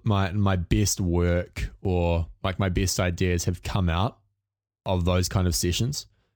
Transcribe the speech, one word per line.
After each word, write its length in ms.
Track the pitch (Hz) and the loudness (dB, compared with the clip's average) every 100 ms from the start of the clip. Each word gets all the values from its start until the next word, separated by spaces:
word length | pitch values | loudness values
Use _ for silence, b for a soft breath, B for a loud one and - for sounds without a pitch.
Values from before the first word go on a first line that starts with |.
my, 300 | 113 101 98 | 0 2 2
my 240 | 104 98 92 | 2 2 0
best 440 | 82 107 101 - | 2 2 2 0
work 680 | 92 85 87 87 90 - - - | 0 2 2 2 -2 -6 -8 -6
or, 440 | 98 90 85 85 82 - | -2 0 2 0 -2 -6
like, 160 | 98 92 | -6 -2
my 100 | 95 | -2
best 300 | 90 95 - | 0 -2 0
ideas 460 | 90 87 92 87 | -2 0 0 0
have 180 | - 87 | -2 -4
come 260 | - 104 90 | -4 -2 0
out 300 | 82 107 - _ _ _ _ _ _ | 0 -2 -4 _ _ _ _ _ _
of 200 | - 95 | -4 0
those 240 | 87 90 90 | 2 2 0
kind 180 | 95 92 | 0 0
of 80 | |
sessions 520 | 82 87 85 117 143 - _ _ | 0 -2 -2 -4 -6 -12 _ _